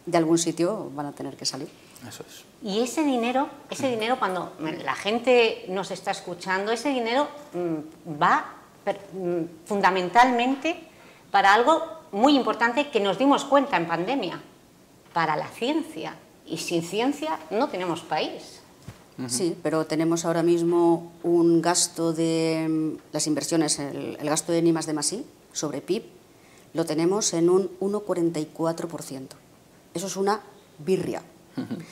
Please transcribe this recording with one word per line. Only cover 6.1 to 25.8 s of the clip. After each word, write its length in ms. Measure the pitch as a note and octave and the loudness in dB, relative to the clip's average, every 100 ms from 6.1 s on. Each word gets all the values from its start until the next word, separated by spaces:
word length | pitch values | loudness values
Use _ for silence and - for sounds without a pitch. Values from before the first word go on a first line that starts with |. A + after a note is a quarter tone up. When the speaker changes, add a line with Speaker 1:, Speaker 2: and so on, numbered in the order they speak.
Speaker 3:
escuchando, 600 | F#3+ - F3 F#3+ F#3 G3+ | -6 -6 -8 -4 -2 -2
ese 180 | A#3 D4 | -2 -2
dinero, 380 | C4 A3+ B3+ C#4+ - - | -2 0 0 0 -6 -10
mm, 680 | F3 E3+ D#3 D3 - F3 D3 | -6 -4 -4 -8 -14 -10 0
va 240 | F3+ C#4+ - - - - | 2 2 0 -16 -20 -8
per-, 160 | G#3 F#3+ - | -6 -6 -8
mm, 520 | F#3 F3 F3 E3 - - | -6 -2 -2 -4 -8 -4
fundamentalmente 1200 | G3+ F#3 F#3 F3+ A#3 B3+ A#3+ B3+ C#4 D#4+ F4 - - - - - | 2 4 4 2 6 6 4 0 0 -4 -6 -10 -20 -20 -20 -2
para 240 | G3+ G3 | 4 6
algo 300 | G#3+ B3+ D#4+ - - - | 6 6 4 0 -12 -8
muy 240 | G3+ C4+ C#4 | 2 4 4
importante 540 | A3+ G#3 A#3 G#3 F#3+ | 2 0 0 0 0
que 100 | G#3+ | 0
nos 180 | G3 F3+ | 0 2
dimos 280 | C4+ C4+ - | 4 4 4
cuenta 320 | C#4 B3+ F3 | 2 4 0
en 100 | E3 | 0
pandemia, 540 | E3 F#3+ C4+ F3 - - - _ _ _ _ - | -2 -2 -2 -4 -8 -16 -20 _ _ _ _ -6
para 220 | E3+ D#3+ D3+ | -2 0 -2
la 120 | - | -4
ciencia. 680 | - A#3+ D#4+ - D#3+ D#3 - - - - | -6 -2 -2 -4 -10 -12 -14 -20 -20 -10
Y 120 | D#3+ | -8
sin 240 | - E3+ | -2 -4
ciencia 540 | E3+ G3+ B3+ C#4+ D#4 D#4+ - | -2 -2 -2 -2 -4 -6 -4
no 160 | G3+ D4 | -2 -2
tenemos 320 | F#3 F3+ E3 | -2 -4 -6
país. 560 | - D#3 C4+ - - - - - - - - - B2+ | -4 -4 -4 -8 -16 -20 -20 -20 -20 -20 -18 -10 -6
Speaker 1:
Sí, 280 | B2 E3+ E3+ | -2 -2 -2
pero 240 | D3+ D#3+ D#3 | -2 0 0
tenemos 400 | D#3 E3 E3 E3+ | 0 0 0 0
ahora 160 | E3 | 2
mismo 720 | E3+ E3+ E3+ F3 E3+ E3+ - - | 2 2 4 4 4 4 0 -6
un 400 | E3+ F3 E3+ E3 | 2 4 6 6
gasto 500 | E3+ F3 - - E3 | 4 2 0 0 -2
de, 540 | D#3+ E3 E3 D#3+ D#3+ D#3+ | 0 0 2 0 0 0
mm, 460 | D#3+ D#3 - - | 0 -2 -6 -8
las 140 | D3+ D#3 | -4 -2
inversiones, 500 | D3 D3+ E3 D3+ D3+ | -2 0 0 0 -2
el, 400 | C#3+ C#3 A#2+ - | -6 -8 -10 -6
el 80 | D3 | -2
gasto 220 | D3+ - | -2 0
de 80 | E3+ | 2
I 120 | E3+ | 4
más 160 | D#3+ D#3 | 2 0
D 60 | |
más 200 | D3+ D3 | -2 -4
I 100 | G#3 - - _ | -6 -10 -18 _
sobre 260 | - D3+ | -8 -6
pib, 240 | C#3+ | -6